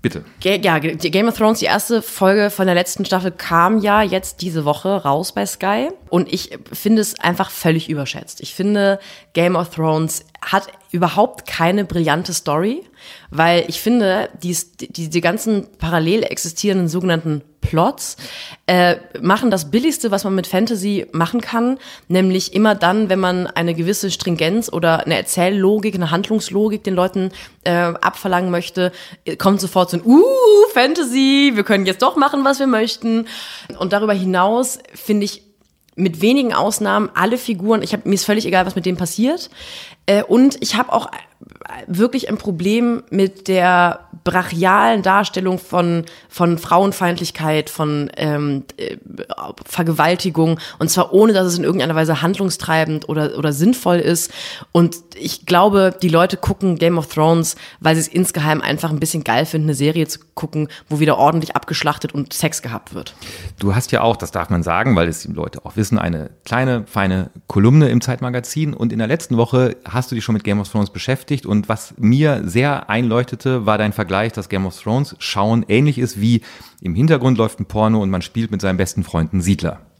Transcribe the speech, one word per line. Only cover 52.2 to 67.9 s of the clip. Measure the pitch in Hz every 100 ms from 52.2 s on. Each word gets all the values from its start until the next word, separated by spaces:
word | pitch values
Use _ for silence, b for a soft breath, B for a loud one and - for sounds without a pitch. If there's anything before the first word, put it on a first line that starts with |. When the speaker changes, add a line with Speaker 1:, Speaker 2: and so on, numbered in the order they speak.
Speaker 2:
handlungstreibend | 165 196 190 - - 160 156 156 -
oder, | 156 151 -
oder | 156
sinnvoll | 143 180 254 - 175
ist. | 156 170 - B B B B
Und | 170 170 - _
ich | - 156 - -
glaube, | 180 202 202 190 180
die | 180
Leute | 165 185 196
gucken | - 196 196 170
Game | 165 170
of | 151
Thrones, | - 156 170 165 - B B
weil | 160
sie | 160
es | 160
insgeheim | 165 180 - 151 156
einfach | - 151 160
ein | 151
bisschen | 160 165
geil | - 113 156
finden, | 160 151
eine |
Serie | 139 143 160 156
zu | - _
gucken, | - 151 156 151 B _
wo | 151
wieder | 156 143
ordentlich | 143 165 160 -
abgeschlachtet | - 156 147 147 -
und | 147 131
Sex | - 156 156
gehabt | 117 113 -
wird. | - - - B B B -
Speaker 1:
Du | 101
hast | 101 -
ja | 123
auch, | 117 117
das | 87
darf | 95 82
man | 90
sagen, | 85 85 120 98
weil | 85
es | 80
die | -
Leute | 78 78 -
auch | - -
wissen, | 101 107
eine | 85 82 76 -
kleine, | - 117 131 123 104
feine | 110 98 92 92 - _
Kolumne | 104 107 147 143